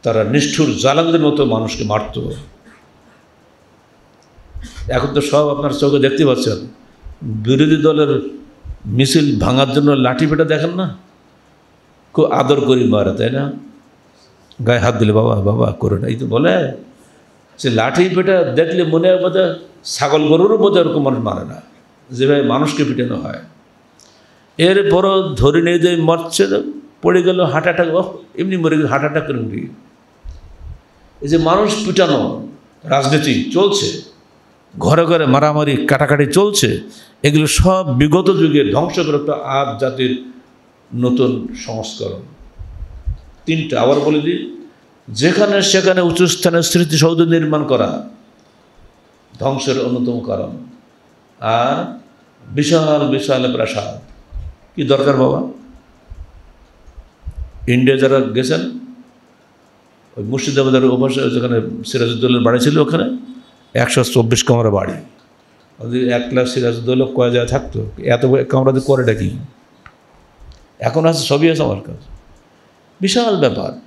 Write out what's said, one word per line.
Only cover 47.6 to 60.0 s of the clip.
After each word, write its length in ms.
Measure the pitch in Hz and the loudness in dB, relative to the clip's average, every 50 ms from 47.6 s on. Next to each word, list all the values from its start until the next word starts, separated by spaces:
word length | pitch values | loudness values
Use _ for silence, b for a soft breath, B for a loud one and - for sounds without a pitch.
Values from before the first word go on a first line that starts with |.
| 143 | 0
করা 420 | - 131 120 104 - - - - - - - - _ _ _ _ _ _ _ _ _ _ - - - _ _ _ _ _ _ _ _ - - | 0 0 0 0 -2 -4 -8 -10 -12 -18 -20 -20 _ _ _ _ _ _ _ _ _ _ -20 -20 -20 _ _ _ _ _ _ _ _ -14 -6
ধ্বংসের 420 | - 135 135 131 - 139 127 - | -4 -4 -4 -4 -4 -2 -2 -2
অন্যতম 400 | 120 123 123 123 123 123 120 - | -2 -2 -2 -2 -2 -2 -4 -4
কারণ, 300 | - - 104 - - - - - - - - - _ _ _ _ _ _ _ _ _ _ _ _ | -4 -6 -6 -6 -6 -8 -10 -14 -16 -20 -20 -20 _ _ _ _ _ _ _ _ _ _ _ _
আর 580 | 113 110 113 117 120 131 143 160 180 - 240 - - _ _ _ _ _ _ _ - | -4 -2 0 0 0 0 -2 -4 -4 -8 -10 -16 -20 _ _ _ _ _ _ _ -20
বিশাল 600 | - - 139 147 147 170 160 156 156 151 147 139 131 | -8 -4 -4 0 2 2 2 2 2 2 0 2 0
বিশাল 440 | 131 135 - - 135 127 127 127 123 | 0 -2 0 0 0 0 0 -2 -2
প্রাসাদ। 480 | 113 110 - - 110 - 104 - - - - - - - _ - - - - - _ _ _ _ | -2 -4 -2 -4 -6 -6 -8 -12 -14 -18 -20 -20 -20 -20 _ -14 -12 -12 -12 -16 _ _ _ _
কি 60 | - 147 | -6 0
দরকার 340 | 127 135 131 139 143 139 | 0 2 2 2 2 2
বাবা? 260 | 127 131 131 135 151 - - - - - - - - _ _ _ _ _ _ - - - - _ - - - _ _ _ _ _ _ _ - - - - _ _ _ _ - - - - - - - - - | 2 2 2 2 0 -4 -6 -10 -16 -20 -20 -20 -20 _ _ _ _ _ _ -20 -20 -20 -20 _ -20 -20 -20 _ _ _ _ _ _ _ -20 -20 -20 -20 _ _ _ _ -16 -12 -12 -14 -14 -14 -12 -4 0
ইন্ডিয়া 280 | 120 123 127 127 135 | 2 2 4 4 2
যারা 240 | 131 131 131 135 135 | 4 2 2 4 2
গেছেন, 400 | 131 - 107 123 131 131 156 165 185 247 247 - - - - - - _ _ _ _ _ _ _ _ _ _ _ _ _ _ _ _ _ _ _ | 2 0 -2 -4 -2 -2 -2 -2 -4 -6 -10 -12 -16 -18 -20 -20 -20 _ _ _ _ _ _ _ _ _ _ _ _ _ _ _ _ _ _ _